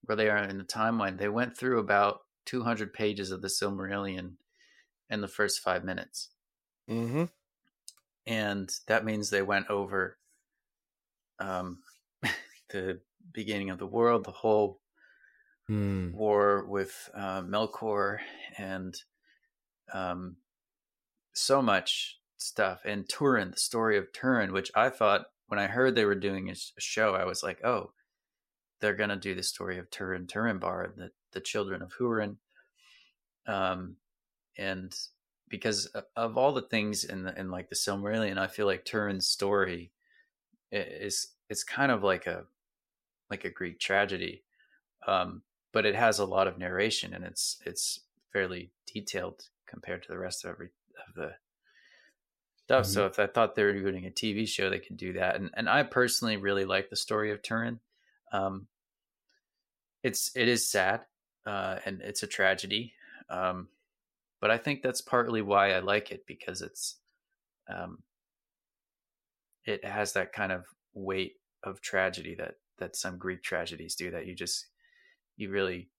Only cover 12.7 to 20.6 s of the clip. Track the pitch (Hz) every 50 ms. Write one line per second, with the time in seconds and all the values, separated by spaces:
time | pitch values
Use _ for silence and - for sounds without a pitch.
12.7 | - 98 92 95 92 - _ _ _ _ _ 175 - 110 107 101 107 101 101 95
13.7 | 92 90 104 92 107 113 117 120 120 113 98 - 95 - - 110 107 107 104 98
14.7 | - _ _ _ _ _ _ _ _ _ _ _ _ _ _ _ _ _ _ -
15.7 | 107 104 101 101 98 95 92 87 87 101 107 107 104 104 104 101 101 98 98 95
16.7 | 101 98 95 98 - - - - - - 101 95 95 95 92 90 98 104 110 104
17.7 | - - 113 110 104 101 98 98 104 110 - - - - - - - - 101 95
18.7 | 95 95 92 92 90 - - _ _ _ _ _ _ _ _ _ _ _ _ _
19.7 | _ _ _ - 95 95 92 90 90 90 92 90 87 _ _ _ _ _